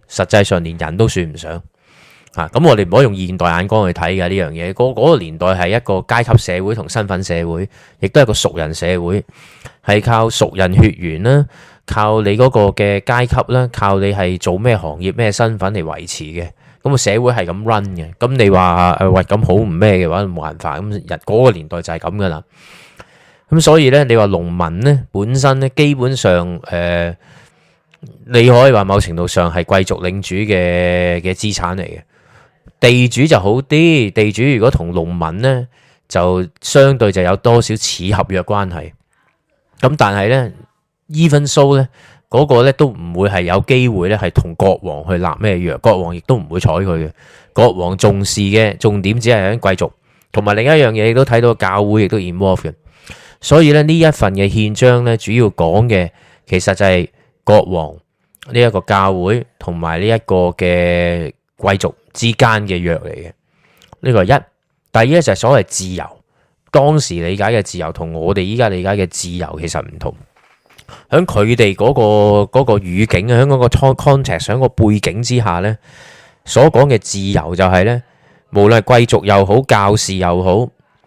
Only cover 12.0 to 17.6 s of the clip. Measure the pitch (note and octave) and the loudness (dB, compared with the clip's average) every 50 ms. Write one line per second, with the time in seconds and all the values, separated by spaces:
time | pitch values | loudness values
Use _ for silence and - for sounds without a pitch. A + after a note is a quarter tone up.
12 | G#2+ G#2+ A2 A2 G#2+ G2+ G2+ G#2+ B2 C3 - A2+ G#2 G2 F#2 - G#2 G2+ G2+ G2 | 0 0 0 0 0 0 2 2 2 2 4 4 2 2 2 0 -2 -2 -2 -2
13 | - - B2 A#2+ B2 B2 - C3 - - B2 B2+ B2+ B2 A#2+ - G#2+ G2 G2 G2 | -2 -2 -2 -2 -2 -2 -2 -2 -2 -2 -2 -2 -2 -2 -4 -2 -2 0 0 0
14 | G2 G2 G2+ G2+ F#2 F2+ F#2 F2 - F#2+ F2+ F#2+ A2 B2 A#2 G2 D#2+ D#2+ D2 D#2+ | 0 -2 -2 -2 -2 -2 -4 -4 -4 -4 -4 -2 0 0 0 -2 -2 -6 -10 -8
15 | F2+ F#2+ - - A#2 G#2+ G2+ - A#2+ A2+ A2+ G2+ F#2+ F#2+ G#2+ G2+ D#2+ D#2 D#2 D2+ | -6 -6 -4 -2 -2 -2 0 0 -2 -2 -2 -2 -4 -4 -4 -4 -6 -8 -10 -12
16 | E2+ F2 - - D#2+ D2+ D#2+ E2+ E2+ E2+ - _ _ _ _ _ - C3 C#3 B2 | -12 -14 -14 -14 -14 -12 -12 -12 -12 -12 -14 _ _ _ _ _ -4 -2 -2 0
17 | - - G2+ A2+ B2 B2 B2 A#2 F#2 E2+ F2 G2 | 0 0 0 0 0 0 0 -2 -2 -6 -6 -6